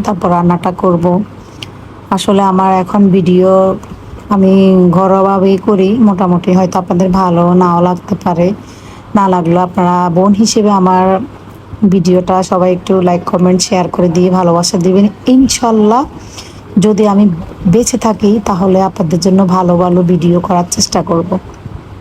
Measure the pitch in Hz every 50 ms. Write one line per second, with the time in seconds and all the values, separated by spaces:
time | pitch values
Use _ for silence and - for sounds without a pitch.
0 | 202 220 208 170 - 180 175 175 175 175 175 170 - 185 180 - - 185 175 170
1 | 170 180 175 190 208 - - - - - - - - - - - - - - -
2 | - - 196 190 - - 202 196 196 196 185 190 190 190 190 185 185 185 - 208
3 | 202 196 175 196 170 180 180 180 185 185 190 190 190 190 196 - - - - -
4 | - - - - - - 208 196 190 190 190 196 196 190 190 185 180 180 165 190
5 | 190 185 190 196 190 196 196 190 185 196 196 185 - 226 208 185 190 190 214 262
6 | 226 208 196 175 196 180 180 175 180 - 185 185 190 175 - 190 185 - 190 175
7 | 190 185 180 190 190 180 170 170 175 175 180 180 180 175 170 175 180 180 180 175
8 | - - 185 - - 185 175 165 175 185 208 - - - - - - - - -
9 | - - - 208 196 190 185 180 170 165 170 180 185 175 - 196 180 175 180 180
10 | 180 175 165 175 190 208 202 196 226 208 - 226 202 208 202 190 185 185 185 185
11 | 185 190 190 190 240 - - - - - - - - - - - 214 196 180 196
12 | 165 180 180 180 180 185 185 185 185 - 196 180 180 185 180 180 - - 190 190
13 | 180 180 175 180 - - - 175 180 180 180 180 - - 202 180 175 165 - -
14 | 180 180 160 180 180 185 180 185 180 170 170 170 175 - - 185 170 185 185 196
15 | 202 214 - - - - 254 262 269 - - - 254 233 220 220 208 208 226 254
16 | 302 - - - - - - - - - - - - - - - 170 214 214 185
17 | 214 208 196 202 208 196 170 160 - - - - - 185 170 226 247 - - 214
18 | - 226 214 - 214 202 214 233 208 - 202 175 196 190 185 185 190 190 - -
19 | 185 156 175 170 175 196 185 190 196 180 180 185 180 175 175 175 180 180 180 180
20 | 180 170 180 165 170 175 175 175 170 - 185 175 175 175 - - - - - 185
21 | 160 - 170 165 170 175 185 190 - - - - - - - - - - - -